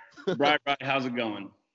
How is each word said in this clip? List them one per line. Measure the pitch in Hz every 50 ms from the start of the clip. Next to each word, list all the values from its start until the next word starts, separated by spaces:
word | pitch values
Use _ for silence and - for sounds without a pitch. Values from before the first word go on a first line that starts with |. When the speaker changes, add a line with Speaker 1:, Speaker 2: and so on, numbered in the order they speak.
| - -
Speaker 1:
<laughs> | - - -
Speaker 2:
Bri, | 196 180 123 143 143 151 147 -
Bri, | 143 143 -
how's | 131 135 135 135 127
it | 127 120
going? | 123 117 110 104 101 98 95 - _ _ _ _